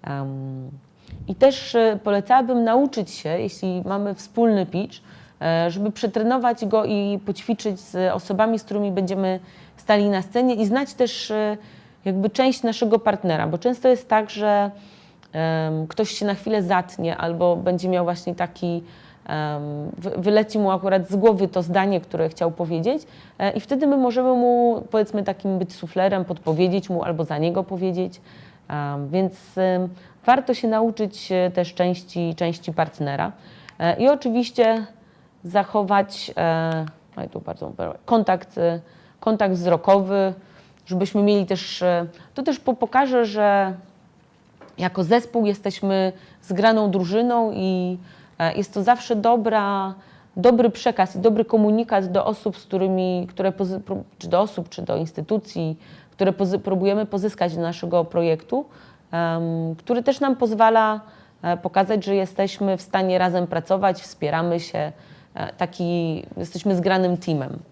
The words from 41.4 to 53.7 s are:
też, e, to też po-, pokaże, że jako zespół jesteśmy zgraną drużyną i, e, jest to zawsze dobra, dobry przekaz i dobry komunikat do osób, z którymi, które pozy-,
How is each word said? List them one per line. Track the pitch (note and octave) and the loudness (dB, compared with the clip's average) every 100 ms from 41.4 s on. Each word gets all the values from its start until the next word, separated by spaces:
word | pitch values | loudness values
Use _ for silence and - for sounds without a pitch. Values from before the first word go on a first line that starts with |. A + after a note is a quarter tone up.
| F#3 | 2
też, | F#3+ - - | -4 -4 -2
e, | F3+ F3 E3+ - - | 0 0 -2 -10 -16
to | - | -6
też | C#4 C4 | -4 -2
po-, | - | -2
pokaże, | A#3+ A3+ B3+ C4+ B3+ A#3 | -2 0 2 2 2 0
że | G#3 G#3 G3+ F#3+ F#3 - _ _ _ _ _ _ _ - - | 2 2 4 2 -4 -14 _ _ _ _ _ _ _ -20 -4
jako | F3 F3+ | -4 -2
zespół | E3 A#3 A#3+ A#3 G#3+ | 2 2 2 0 0
jesteśmy | G3+ G3+ F#3+ G3 F#3+ F#3+ F#3 - - | 0 -4 -4 0 2 0 -2 -18 -20
zgraną | - F3+ A3+ A3 G#3 | -6 2 4 4 2
drużyną | F#3+ F3 G#3 A#3+ A#3+ A3+ | 0 0 0 2 2 0
i, | - F#3+ F#3 F3+ F3+ - - - - | -2 -2 -2 -4 -6 -12 -20 -20 -4
e, | E3 | -4
jest | - G3 | -2 -6
to | - | -2
zawsze | G3 A#3+ - A3 | 2 2 2 0
dobra, | A3 A#3+ A3 G#3+ G3+ G3 F#3+ F#3+ - - - - | 2 2 2 0 0 -2 -4 -8 -18 -20 -14 2
dobry | G3+ A#3 A#3+ | 4 6 4
przekaz | - - A3+ F#3 - | 2 -4 0 -2 2
i | |
dobry | G3+ G#3 F3+ | 2 2 2
komunikat | A3 G#3 G#3+ A#3 G3+ F#3+ | 4 4 2 2 0 2
do | F#3 - | 0 0
osób, | G#3 A3 F#3 | -2 -4 -6
z | |
którymi, | - F#3+ F#3+ F#3 F#3 F3+ F3+ | -6 -2 0 0 0 -2 -6
które | - F#3+ | -2 -2
pozy-, | F#3+ F#3+ | 0 -4